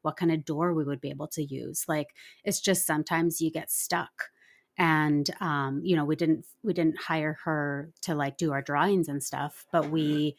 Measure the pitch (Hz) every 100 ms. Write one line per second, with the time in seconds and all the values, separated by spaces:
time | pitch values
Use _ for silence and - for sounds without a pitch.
0 | 156 - 170 160 147 147 175 165 143 143
1 | 139 139 156 - 143 135 120 - - 151
2 | 147 - - - - - - 185 - 151
3 | 156 165 165 165 160 160 - - - 170
4 | - - - _ _ _ _ - 170 156
5 | 151 147 143 - 180 143 135 139 170 165
6 | 147 151 160 160 - - 220 185 160 156
7 | - 160 156 151 170 156 143 143 160 -
8 | - 151 139 135 160 139 135 143 180 190
9 | 147 143 - 135 143 - - 170 147 160
10 | 151 151 151